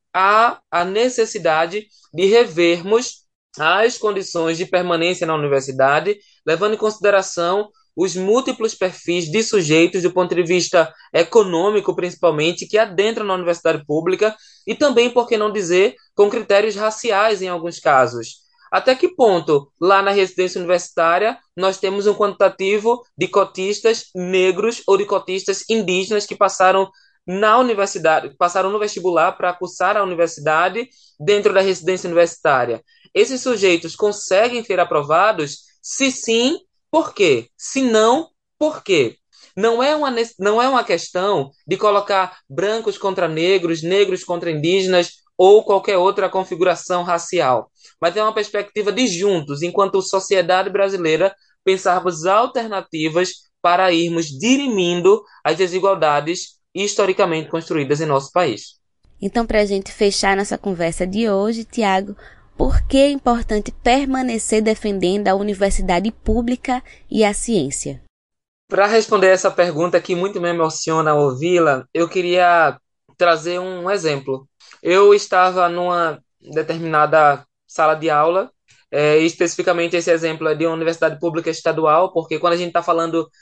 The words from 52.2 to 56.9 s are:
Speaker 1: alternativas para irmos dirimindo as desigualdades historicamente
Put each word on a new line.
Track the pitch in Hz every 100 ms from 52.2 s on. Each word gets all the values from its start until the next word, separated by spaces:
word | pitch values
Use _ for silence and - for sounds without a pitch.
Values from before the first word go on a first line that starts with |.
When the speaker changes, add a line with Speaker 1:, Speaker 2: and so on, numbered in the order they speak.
| 175
Speaker 1:
alternativas | 208 254 254 226 196 - 156 156 165 180 - _ _
para | 175 180 185
irmos | 165 170 170 151
dirimindo | 135 220 269 277 202 175 175 175 220 - _
as | 151 165
desigualdades | 180 180 196 185 156 147 151 175 - _ _
historicamente | 185 202